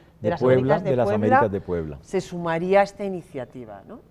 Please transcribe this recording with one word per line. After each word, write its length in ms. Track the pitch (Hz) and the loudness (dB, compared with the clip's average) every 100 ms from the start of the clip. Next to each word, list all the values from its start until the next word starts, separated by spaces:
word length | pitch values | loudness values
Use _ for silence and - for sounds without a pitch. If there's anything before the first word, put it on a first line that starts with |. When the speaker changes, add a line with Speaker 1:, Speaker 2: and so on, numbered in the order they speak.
| _ _ | _ _
Speaker 1:
De 100 | - | -4
Speaker 2:
las 100 | 170 | 0
Speaker 1:
Puebla, 160 | 127 131 | 4 4
Speaker 2:
Américas 280 | 131 160 | 4 0
de 60 | - | 0
Speaker 1:
de 60 | 123 | 0
las 80 | |
Speaker 2:
Puebla, 220 | 110 107 107 | 0 0 4
Speaker 1:
Américas 260 | 262 104 | 4 4
de 80 | 98 | 0
Puebla. 380 | - 123 160 73 | -4 -4 -4 -10
Speaker 2:
se 180 | - 190 | -8 -6
sumaría 600 | 180 175 170 165 185 196 | -6 -6 -4 -2 2 4
a 20 | |
esta 220 | 196 - | 4 -2
iniciativa, 800 | 202 180 - 139 120 131 110 101 - | -8 -8 -10 -12 -12 -14 -16 -16 -18
¿no? 140 | 233 - | -20 -20